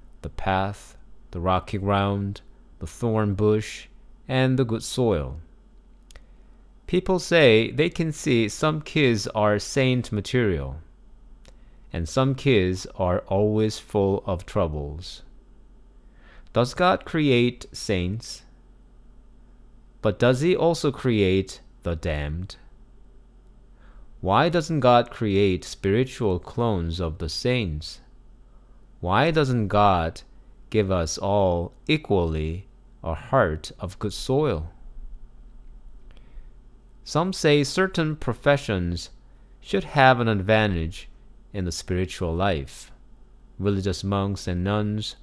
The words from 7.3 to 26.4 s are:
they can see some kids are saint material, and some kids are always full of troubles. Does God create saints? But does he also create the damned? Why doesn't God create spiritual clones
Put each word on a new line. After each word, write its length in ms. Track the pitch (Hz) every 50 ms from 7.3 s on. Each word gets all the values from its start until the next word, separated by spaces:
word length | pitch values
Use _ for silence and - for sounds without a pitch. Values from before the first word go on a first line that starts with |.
| 170 165 147 120 110 110 117 -
they 200 | 117 127 156 170
can 200 | - - 170 160
see 380 | 151 - - - 127 117 113 104
some 320 | - - 151 156 156 156
kids 460 | - - - 160 143 123 117 104 104 - -
are 240 | 110 107 104 104 101
saint 540 | - - - 139 131 131 127 123 113 - 110
material, 640 | 104 98 - - 127 117 104 87 73 67 67 67 78 - - - _ - - - - - - - - - - - - - - - - - - -
and 160 | 85 85 -
some 260 | - 131 131 135 135
kids 520 | 131 - 139 127 101 92 92 92 92 - - -
are 240 | - 95 90 90 - -
always 520 | - 95 98 107 107 107 107 110 110 107 -
full 440 | - - - 104 98 98 98 98 -
of 220 | - 92 85 -
troubles. 800 | - - 104 90 80 76 76 71 73 73 80 90 - - - - - - - - - - - - - - - - - - - - - - - - - - - - - -
Does 180 | 110 123 131 -
God 320 | - 180 180 190 - -
create 600 | - - 160 151 143 127 120 120 123 123 - - -
saints? 720 | - - - - 101 90 87 90 104 117 - - - - - - - - - - - - - - - - - - - - - - - - - - - - - - - - - - - -
But 180 | - 110 101 -
does 220 | 120 123 131 127
he 160 | 151 175 180
also 340 | - 156 170 165 - - 147
create 720 | 123 - - 127 117 107 98 92 95 98 95 - - - - - - - -
the 140 | 87 85
damned? 600 | 78 - 85 76 76 73 73 76 85 92 101 - - - - - - - - - - - - - - - - - - - - - - - - - - - - - - - - - - -
Why 260 | 92 98 117 151 175
doesn't 320 | 165 175 156 165 165 147
God 300 | 123 123 120 120 117 -
create 540 | - - 117 104 98 98 104 98 90 90 -
spiritual 760 | - - - - 98 98 117 131 131 - - 120 101 90
clones 600 | 85